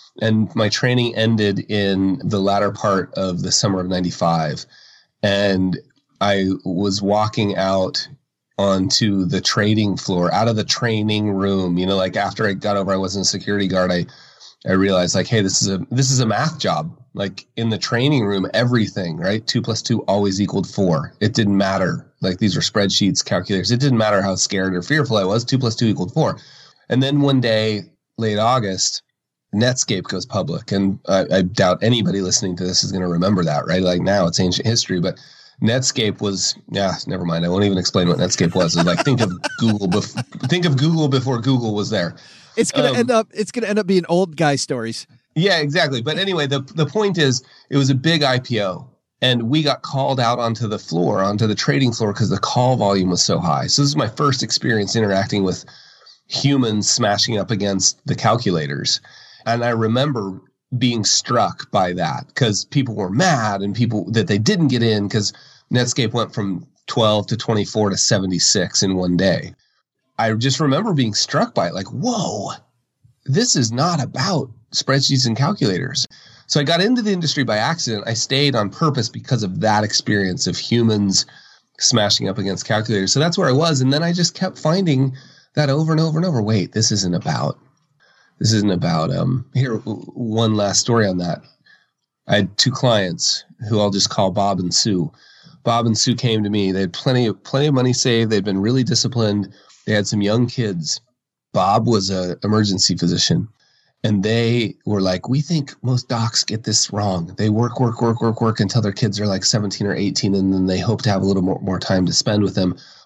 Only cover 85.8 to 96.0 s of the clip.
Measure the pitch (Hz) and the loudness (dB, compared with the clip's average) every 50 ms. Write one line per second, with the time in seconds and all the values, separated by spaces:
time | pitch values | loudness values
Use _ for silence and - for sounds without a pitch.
85.8 | 160 160 160 156 160 165 151 160 175 185 151 117 104 107 110 98 87 - - 110 | 0 2 2 2 2 2 0 0 0 0 0 0 2 2 2 2 0 0 -2 -2
86.8 | 113 - 110 101 95 90 87 90 - - 73 60 67 78 - - _ _ _ _ | 0 0 0 0 0 -2 -2 -2 -2 -2 -2 -2 -2 -4 -4 -8 _ _ _ _
87.8 | _ _ _ _ _ _ _ _ _ _ _ - - 110 113 107 101 104 92 87 | _ _ _ _ _ _ _ _ _ _ _ -2 0 2 2 2 2 2 0 0
88.8 | - 87 82 80 80 90 92 87 85 87 87 - - - - 123 135 127 110 - | 0 0 0 0 0 -2 -2 -2 -2 -2 -2 -4 -4 -4 -2 -2 -2 -2 -4 -6
89.8 | - - 104 92 - - - - 123 110 107 113 117 110 110 104 101 101 95 - | -6 -8 -10 -10 -12 -14 -10 -8 -6 -2 0 0 2 2 2 0 0 0 0 0
90.8 | - - 120 113 107 98 92 90 87 87 80 - - - _ _ _ - - _ | 0 2 2 2 2 2 0 -2 -2 -4 -6 -6 -10 -18 _ _ _ -20 -20 _
91.8 | _ _ _ _ _ _ _ _ _ - 104 104 98 87 - - - 131 127 - | _ _ _ _ _ _ _ _ _ 0 0 0 0 0 -2 -2 -2 -2 0 0
92.8 | - 123 113 104 95 90 - - - - - - - - - - 117 104 110 107 | 2 2 2 2 0 -2 -4 -4 -2 -4 -4 -4 -8 -14 -16 -12 -6 -2 0 0
93.8 | 104 101 101 98 95 - - - 101 95 87 104 98 101 98 92 92 90 87 - | 2 0 0 0 -2 -2 0 0 0 0 0 0 0 0 0 -2 -2 -2 -2 0
94.8 | - 113 98 90 82 - - _ - - - - - - - - - 120 117 120 | 0 0 0 0 -2 -4 -8 _ -20 -20 -20 -20 -20 -20 -20 -6 -2 0 0 2
95.8 | 117 117 110 - | 2 0 0 0